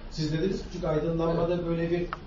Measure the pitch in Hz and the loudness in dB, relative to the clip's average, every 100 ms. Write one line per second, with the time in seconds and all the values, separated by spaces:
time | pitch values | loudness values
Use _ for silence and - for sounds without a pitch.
0 | - - 151 156 190 - - 175 170 151 | -8 -2 0 2 0 0 -4 -4 0 0
1 | 165 165 165 165 170 175 165 165 165 175 | 2 2 2 2 2 2 0 0 2 0
2 | 175 - | 0 -6